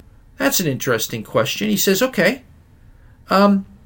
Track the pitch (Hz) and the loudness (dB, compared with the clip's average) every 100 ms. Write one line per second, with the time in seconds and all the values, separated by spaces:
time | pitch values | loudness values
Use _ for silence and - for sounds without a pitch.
0 | - - - - 269 262 170 123 - 113 | -20 -20 -20 -4 -2 0 -2 -2 -2 -2
1 | - 117 104 123 113 - 208 208 - 190 | -4 -8 -4 -2 -2 -4 -2 0 0 0
2 | 262 254 175 269 - - _ - - - | 0 2 0 0 -10 -20 _ -20 -20 -20
3 | - - - 185 202 196 190 - | -20 -20 -2 4 4 4 -2 -14